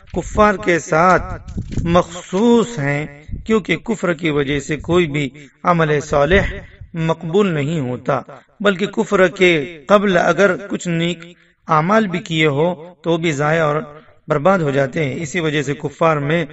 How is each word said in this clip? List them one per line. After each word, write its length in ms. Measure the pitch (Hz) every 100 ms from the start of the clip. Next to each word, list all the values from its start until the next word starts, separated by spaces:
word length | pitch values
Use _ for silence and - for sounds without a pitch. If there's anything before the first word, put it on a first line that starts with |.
| -
कुफ्फार 420 | 185 - 214 214 185
के 220 | - 165
साथ 1040 | - 156 185 165 185 165 - - - - 165
मखसूस 920 | 175 170 175 - 185 233 233 180 151
हैं, 640 | 139 143 147 143 - - -
क्योंकि 300 | 220 170 165
कुफ्र 360 | - 208 185
की 160 | 147 156
वजह 280 | 147 135 143
से 160 | 135 147
कोई 280 | 151 180 165
भी 260 | 143 139 151 143 _
अमल 340 | 180 170 156 147
सालेह 500 | - 147 143 190 175 190 - - - 165
मकबूल 520 | 160 165 165 185 202
नहीं 280 | 156 139 165
होता, 440 | 123 123 - 135 - 135 _ -
बल्कि 240 | 202 180 196
कुफ्र 400 | - 202 202 185
के 220 | 190 180 165 139 160 139
कबल 260 | 202 202 175
अगर 400 | - 170 196 175 202
कुछ 200 | - 175
नेक 440 | 165 170 170 170 175 _ _ -
आमाल 380 | 156 165 220 208
भी 120 | 170
किए 260 | - 160 156
हो 520 | 139 170 170 170 -
तो 120 | 170 170
भी 140 | 165
ज़ाया 340 | 139 147 165 151
और 140 | 151 151 147 - _ -
बर्बाद 340 | 151 160 196
हो 100 | 147
जाते 320 | 135 135 165
हैं। 120 | 143 127
इसी 240 | 165 185
वजह 220 | 160 147
से 120 | 135 143
कुफ्फार 420 | 147 - 165 151
में 280 | 143 170 156